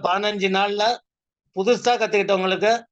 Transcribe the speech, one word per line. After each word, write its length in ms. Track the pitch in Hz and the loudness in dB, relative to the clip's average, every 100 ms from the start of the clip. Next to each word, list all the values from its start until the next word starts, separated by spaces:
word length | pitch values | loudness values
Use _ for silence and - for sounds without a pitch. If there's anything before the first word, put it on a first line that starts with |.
பதினஞ்சு 480 | 175 190 208 208 190 | 0 0 -2 -2 -2
நாள்ல 340 | 190 202 208 214 240 _ _ _ _ _ 185 | 0 0 0 -2 -2 _ _ _ _ _ -4
புதுசா 360 | 196 247 240 | 0 2 2
கத்துக்கிட்டவங்களுக்கு 800 | 240 220 214 196 196 190 185 208 233 - | 0 0 0 0 0 0 0 0 0 -4